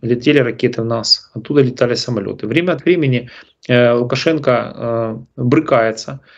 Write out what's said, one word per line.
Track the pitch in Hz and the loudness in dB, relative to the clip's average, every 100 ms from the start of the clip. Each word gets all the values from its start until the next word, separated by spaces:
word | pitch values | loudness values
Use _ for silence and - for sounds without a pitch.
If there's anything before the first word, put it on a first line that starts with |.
летели | 113 120 139 143 | -2 0 4 4
ракеты | 120 113 123 120 | 2 0 -2 -2
в | |
нас, | 113 117 110 - - | -4 -4 -2 -4 -4
оттуда | - - 147 | -14 0 2
летали | 127 123 123 | 2 2 0
самолеты. | 120 - 113 98 - 107 | 0 -2 -4 -4 -8 -2
Время | 135 180 | -2 0
от | 160 | -2
времени, | - 175 143 123 123 - - _ - | 0 2 2 0 -4 -18 -20 _ 0
э, | 123 120 | 4 4
Лукашенко, | 120 123 131 165 156 131 | 2 0 0 0 0 2
э, | 120 113 - 117 117 113 113 - - | 0 -2 -8 -6 -4 -4 -8 -12 -4
брыкается | 123 147 156 127 113 110 - 135 _ | 2 2 4 2 2 -2 -10 -14 _